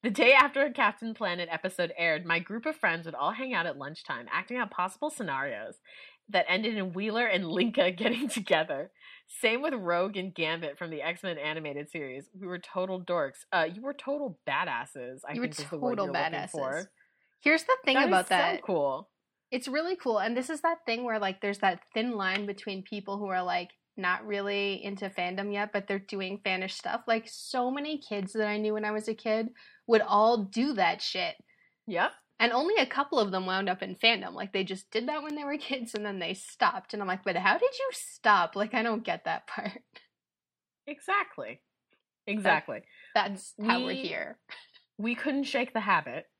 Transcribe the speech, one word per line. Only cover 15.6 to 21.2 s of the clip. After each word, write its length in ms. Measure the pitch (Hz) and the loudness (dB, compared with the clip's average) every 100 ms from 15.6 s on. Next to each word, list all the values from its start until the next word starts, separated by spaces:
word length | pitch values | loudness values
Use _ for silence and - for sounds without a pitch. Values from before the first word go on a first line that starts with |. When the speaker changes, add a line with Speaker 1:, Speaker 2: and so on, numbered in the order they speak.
| 147 | -8
Speaker 1:
the 80 | 160 | -4
word 220 | 247 214 | -2 0
Speaker 2:
total 20 | |
Speaker 1:
you're 120 | 190 | -2
looking 320 | 160 165 170 180 | 0 -2 -4 -6
Speaker 2:
badasses. 60 | |
Speaker 1:
for. 400 | 156 131 147 190 _ _ _ _ _ | -6 -4 -4 -8 _ _ _ _ _
Speaker 2:
Here's 220 | 294 320 | 2 2
the 140 | - 508 - | 4 2 4
thing 120 | 269 | 4
Speaker 1:
That 120 | - | 6
is 0 | |
Speaker 2:
about 180 | 185 180 | 4 6
Speaker 1:
so 20 | |
Speaker 2:
that. 340 | 185 170 185 | 4 4 0
Speaker 1:
cool. 460 | - 175 143 135 202 _ _ _ _ | 0 0 2 -2 -10 _ _ _ _
Speaker 2:
It's 160 | 254 262 | -6 -2
really 280 | 285 339 359 | -2 -2 -2
cool. 240 | 262 214 | 0 0
And 160 | 208 240 | 2 0
this 140 | 254 | -2
is 120 | 311 | 0
that 240 | 330 330 - | 0 0 -2
thing 180 | 226 | -4
where, 160 | 247 | -2
like, 220 | 220 | 0